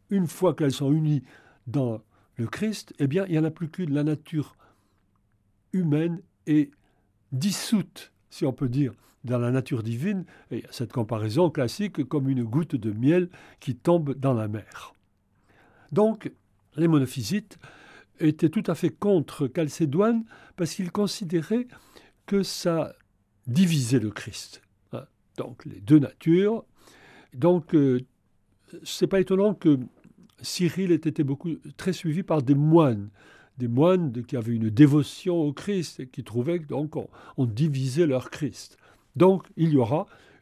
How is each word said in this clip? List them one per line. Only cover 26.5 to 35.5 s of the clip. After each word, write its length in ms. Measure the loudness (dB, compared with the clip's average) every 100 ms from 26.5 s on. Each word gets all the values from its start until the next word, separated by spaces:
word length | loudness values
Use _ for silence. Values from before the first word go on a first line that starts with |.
| -2 -8 _ -20 -20 -20 -20 _
Donc, 400 | 0 2 2 2
euh, 280 | 2 4 2 -2 _ _ _ _ _ _ -18
c'est 240 | -12 -4 0
pas 120 | 0
étonnant 340 | 2 2 2
que 260 | 2 4 2 0 -14 -20 _ -20 _
Cyril 500 | -12 -2 -2 0 0
ait 40 | 2
été 280 | 0 -2
beaucoup, 320 | -2 -2 -6 -8 -12 -8
très 160 | -6
suivi 300 | -4 -4 -4
par 200 | -2 -2
des 120 | 2 2
moines, 540 | 6 6 6 2 -6 -16 -20 -20 _ -8
des 100 | -2
moines 440 | 2 4 4 0
de, 100 | -4
qui 160 | -6 -6
avaient 180 | -4 -2
une 140 | 0
dévotion 720 | 6 8 8 0 -4 -2 0
au 100 | -2